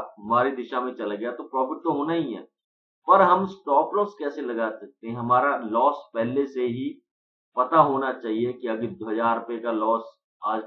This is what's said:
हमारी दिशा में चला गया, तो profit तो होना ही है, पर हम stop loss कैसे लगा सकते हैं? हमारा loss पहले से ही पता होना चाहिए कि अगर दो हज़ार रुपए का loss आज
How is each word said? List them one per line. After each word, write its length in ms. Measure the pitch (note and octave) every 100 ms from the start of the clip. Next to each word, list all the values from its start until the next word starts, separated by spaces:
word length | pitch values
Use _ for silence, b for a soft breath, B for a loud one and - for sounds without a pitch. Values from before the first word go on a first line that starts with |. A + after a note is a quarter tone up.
| - -
हमारी 340 | G#2 A#2 C3
दिशा 300 | C3 A2+ B2+
में 120 | B2
चला 220 | - G#2 G2+
गया, 160 | A#2
तो 120 | B2
profit 400 | - C3 C3 D#3
तो 100 | E3
होना 200 | C#3+ D3+
ही 200 | E3+ C#3
है, 80 | F#2+ - _ _ _ _ _ -
पर 140 | G3
हम 240 | F3+ F#3 F#3+
stop 480 | - D3 C#3+ D#3 G3
loss 200 | G3+ -
कैसे 220 | C#3+ D3
लगा 280 | B2+ A2+ A2
सकते 380 | - G2+ _ A2+
हैं? 80 | A#2+
हमारा 400 | A#2 B2 C#3+ B2+ A2+
loss 380 | A2+ A2+ A2+ -
पहले 320 | A#2 A#2+ C3+ C3+
से 180 | B2+ B2
ही 220 | B2 C#3+ - _ _ _ _ _ B2
पता 220 | B2+ D#3+
होना 320 | C#3+ C3 C3+
चाहिए 400 | B2+ A#2 A2 B2
कि 140 | B2 A#2
अगर 200 | A2 A2+
दो 220 | F#2+ A2
हज़ार 300 | A2 A#2 A2+
रुपए 200 | A#2 A#2
का 120 | A#2
loss 420 | A2 A2 A2+ - - _ _
आज 220 | - A2